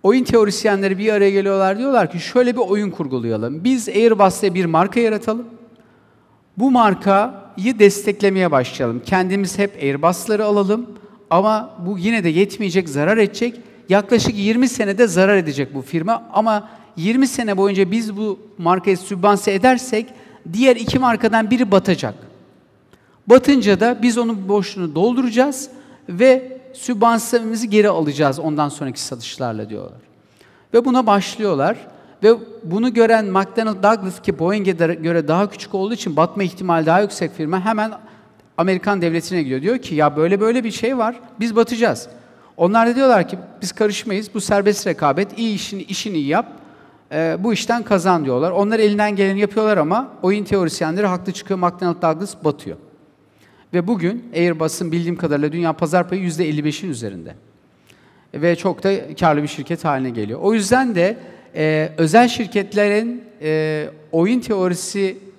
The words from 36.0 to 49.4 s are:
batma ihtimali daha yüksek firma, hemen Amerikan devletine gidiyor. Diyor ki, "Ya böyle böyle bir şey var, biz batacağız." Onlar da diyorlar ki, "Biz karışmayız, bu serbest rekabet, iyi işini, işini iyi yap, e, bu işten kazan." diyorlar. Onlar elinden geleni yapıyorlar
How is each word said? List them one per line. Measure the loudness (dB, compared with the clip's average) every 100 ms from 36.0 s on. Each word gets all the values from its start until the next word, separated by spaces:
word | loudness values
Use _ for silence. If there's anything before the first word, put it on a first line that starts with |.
| -4 0
batma | 0 0
ihtimali | -4 -4 -2 0 2
daha | 2
yüksek | 2 -4 -8
firma, | -6 -4 -2 -2
hemen | -2 -4 -8 -20 -20 _ _ _ -2
Amerikan | 0 0 0 0
devletine | 0 -2 -2 -4
gidiyor. | -2 -2
Diyor | -2 -4
ki, | -2 2
"Ya | 2 2
böyle | 0 2
böyle | 2 0
bir | -2
şey | -4 -4 0
var, | -2 -4 -18 -6
biz | -2 0
batacağız." | 0 2 0 0 -10 -20 -20 -20 _ 0
Onlar | 2 4 2
da | 2
diyorlar | 4 4 2
ki, | -6 -14 -12
"Biz | -12
karışmayız, | -2 -2 -2 -6 -6 -6
bu | -8
serbest | 0 2 2 0 -4
rekabet, | 0 0 0 -4 -4
iyi | -4 -4
işini, | -6 -10
işini | -8 -8 -4 -4
iyi | 0
yap, | -2 -2 -14 -20 -20 -20 _ _
e, | -4 -2 -2
bu | -2
işten | -2 -2 -4
kazan." | 0 0 2 0 0
diyorlar. | 0 0
Onlar | 0 0 2
elinden | 2 2 0 0
geleni | 0
yapıyorlar | 0